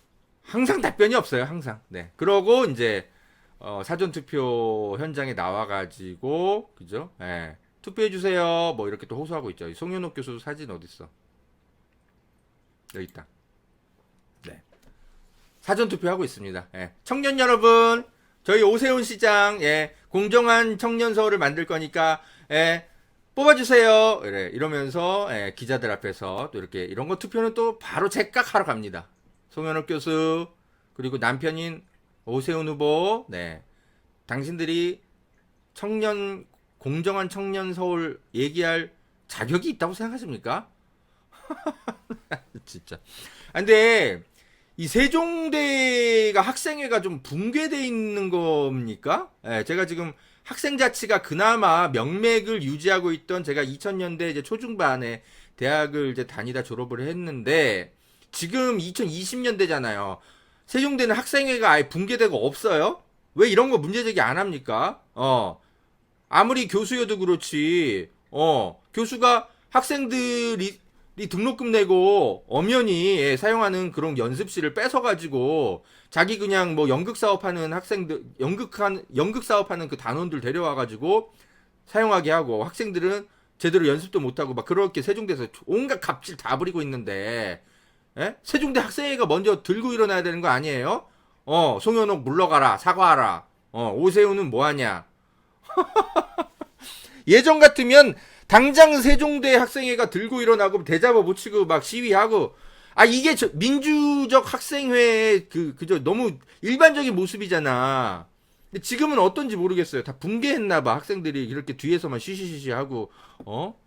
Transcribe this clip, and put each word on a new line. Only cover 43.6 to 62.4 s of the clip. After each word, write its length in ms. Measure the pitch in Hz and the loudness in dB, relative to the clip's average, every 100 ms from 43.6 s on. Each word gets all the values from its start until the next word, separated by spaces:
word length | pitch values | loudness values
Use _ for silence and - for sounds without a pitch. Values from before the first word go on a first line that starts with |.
| 202 220 226 220 135 87 - _ _ _ _ - | 6 6 8 4 2 -4 -12 _ _ _ _ -10
이 120 | 160 | -2
세종대가 1500 | 226 285 330 339 339 320 302 285 269 262 247 233 226 214 196 | 2 2 2 0 -4 -4 -2 -2 0 2 2 2 4 4 2
학생회가 600 | 202 262 320 302 269 226 | 0 -2 -6 -6 -4 -4
좀 200 | 185 147 | -4 -10
붕괴돼 640 | - 147 220 285 311 285 254 | -10 -6 -4 -2 -4 -4 -4
있는 460 | 233 214 202 190 | -4 -6 -6 -4
겁니까? 960 | 175 165 147 139 131 113 101 139 190 370 _ 113 | -2 0 0 -2 -4 -8 -8 -4 -4 -4 _ -6
예, 180 | 113 214 | -6 -4
제가 200 | 175 175 | -4 -4
지금 280 | 170 165 - _ _ | -6 -10 -12 _ _
학생 360 | - 262 294 277 | -16 -6 -4 0
자치가 420 | 254 - 214 202 | 0 0 -2 -2
그나마 680 | - 156 214 233 190 165 175 | -2 0 2 4 4 4 2
명맥을 720 | 123 127 185 226 226 202 220 | 0 -4 0 2 0 0 -6
유지하고 480 | 135 147 180 185 175 | -4 -2 0 0 0
있던 320 | 160 - 180 | -6 -6 -6
제가 180 | 151 143 | -4 -4
이천 380 | 135 139 202 190 | -4 -6 -8 -6
년대 320 | 180 165 170 | -6 -6 -6
이제 100 | 143 | -6
초중반에 800 | 135 220 240 214 151 131 117 113 _ - - - | -6 -8 -8 -2 0 0 -6 -10 _ -20 -20 -6
대학을 540 | 127 151 147 147 139 | -2 0 0 -2 -4
이제 140 | 127 120 | -4 -8
다니다 380 | - 117 127 | -8 -8 -8
졸업을 380 | 123 117 123 120 | -8 -10 -10 -8
했는데 920 | 139 170 175 135 113 160 135 98 87 _ _ _ _ | -8 -8 -10 -8 0 2 2 0 -6 _ _ _ _
지금 460 | - 170 254 254 220 | -10 -6 -2 -2 -2
이천이십 600 | 170 180 196 165 190 247 | -6 -6 -6 -6 -8 -6
년대잖아요. 800 | 247 202 180 147 120 101 98 95 _ _ _ _ _ | -4 0 0 0 -4 -6 -8 -10 _ _ _ _ _
세종대는 500 | 254 285 269 233 220 | -2 -2 0 0 0
학생회가 560 | - 277 269 247 214 | 0 -2 0 2 4
아예 160 | 151 143 | 4 4
붕괴되고 580 | 165 196 240 220 127 | -4 -4 2 2 2